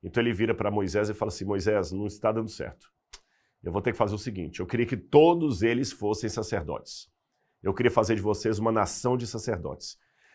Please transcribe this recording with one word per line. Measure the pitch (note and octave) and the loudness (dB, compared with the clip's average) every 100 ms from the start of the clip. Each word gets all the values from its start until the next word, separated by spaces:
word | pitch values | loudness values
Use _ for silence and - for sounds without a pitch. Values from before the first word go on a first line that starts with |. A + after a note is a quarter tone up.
então | F#2+ A#2+ | -2 0
ele | A#2 | 0
vira | G2 A2 | 2 0
pra | - G#2 | 0 0
Moisés | G#2 G2 G2+ G#2+ | 0 0 0 -2
e | |
fala | G2+ G#2+ | -2 -4
assim: | - F#2+ | -4 -4
"Moisés, | G2+ F#2 G#2 E2+ | -2 2 2 0
não | F#2 G#2 | -4 -6
está | - A2+ | -2 -2
dando | A2 A2+ | 0 -4
certo. | - - - - _ _ - _ _ _ _ | -8 -12 -12 -20 _ _ -20 _ _ _ _
Eu | F#2 | -6
vou | F#2 | -2
ter | A2 | -2
que | - | 0
fazer | G#2+ G#2 | 0 0
o | |
seguinte: | B2+ G2 D#2+ - | -6 -8 -10 -8
eu | F2+ | -4
queria | A2+ A#2+ | -2 -2
que | A2+ | -2
todos | - D3 D#3+ F3 D#3 G2 | 6 8 8 6 0 2
eles | A2+ A#2+ C3+ | 2 2 -2
fossem | - G#2 G#2+ A2 | -4 -2 -2 -4
sacerdotes. | - A2 G#2 D#2 D2 - - - _ _ _ _ _ | -4 -4 -4 -4 -10 -10 -16 -18 _ _ _ _ _
Eu | G2 | -4
queria | G2 A#2+ | 2 2
fazer | A2+ G#2+ A2+ | 4 2 2
de | |
vocês | G2+ G2+ A2 G#2+ | 0 0 0 0
uma | A2+ | 2
nação | A2 G2 - B2+ B2+ | 2 0 0 0 0
de | A#2+ | -2
sacerdotes. | A2+ A#2 G2 D#2 - - - _ _ _ | -8 -6 -4 -6 -10 -14 -18 _ _ _